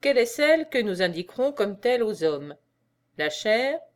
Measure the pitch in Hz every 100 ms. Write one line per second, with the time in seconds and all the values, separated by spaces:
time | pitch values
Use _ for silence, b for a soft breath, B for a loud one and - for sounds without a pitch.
0 | 277 247 233 - 294 320 320 262 214 180
1 | 180 165 180 - 262 285 208 196 240 247
2 | 220 175 160 147 147 147 _ _ _ _
3 | _ - 151 - 214 220 269 320 -